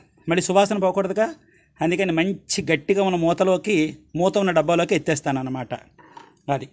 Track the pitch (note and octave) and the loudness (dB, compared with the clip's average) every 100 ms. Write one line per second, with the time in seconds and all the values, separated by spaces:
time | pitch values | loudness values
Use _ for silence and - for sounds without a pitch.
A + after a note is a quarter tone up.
0 | _ _ - F3 E3+ F#3+ G3+ G#3 F#3 G3 | _ _ -2 0 2 2 2 2 0 0
1 | F#3+ - A3+ D#4+ _ _ _ _ D#3+ F3+ | -2 -2 -2 -4 _ _ _ _ -2 0
2 | F#3+ D#3+ F#3 G3 - - D#3 D#3 D3+ G3 | 0 0 -2 -4 -6 -6 -2 -2 0 0
3 | F#3+ F3 E3 E3+ F#3 F3+ G#3+ F#3 D#3 C#3+ | 2 2 0 2 2 0 0 0 0 -4
4 | _ D#3 F#3 G3+ G3 E3 D3+ E3+ E3+ F3+ | _ -2 0 2 2 2 2 2 2 0
5 | C#3+ D3 D3 C3+ C3 C3 B2+ - - _ | 0 -2 -2 -4 -4 -8 -8 -10 -12 _
6 | - - - _ - C3+ C3+ | -20 -20 -20 _ -6 -6 -6